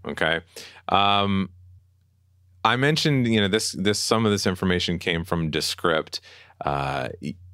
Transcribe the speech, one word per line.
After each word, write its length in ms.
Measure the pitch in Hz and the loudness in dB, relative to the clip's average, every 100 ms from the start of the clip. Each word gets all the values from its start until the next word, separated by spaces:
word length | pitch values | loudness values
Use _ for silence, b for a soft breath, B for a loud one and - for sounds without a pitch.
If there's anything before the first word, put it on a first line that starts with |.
| 73 | -12
Okay. 340 | - 80 82 - B B B - | -2 0 0 -4 B B B -2
Um, 600 | 95 101 101 98 98 95 - - - _ _ _ _ _ _ _ _ | 2 2 2 2 0 -2 -8 -20 -20 _ _ _ _ _ _ _ _
I 120 | 110 123 | 0 2
mentioned, 520 | 139 156 160 135 120 | 2 2 2 2 2
you 140 | 110 | 2
know, 60 | 101 | 4
this, 240 | 107 - | 2 0
this, 260 | - 98 104 | -2 0 0
some 280 | - 113 113 | 2 2 4
of 60 | |
this 140 | 101 104 | 2 0
information 540 | 90 95 90 90 85 | 0 0 0 0 -2
came 240 | - 82 | -2 -2
from 260 | 85 85 80 | -2 -2 -2
Descript. 720 | 76 - - 87 78 - - B B B _ | -2 -4 -2 0 0 -2 -10 B B B _
Uh, 460 | - 69 69 67 62 - | -4 -4 -4 -4 -6 -8
y-, 140 | - - - | -10 -12 -16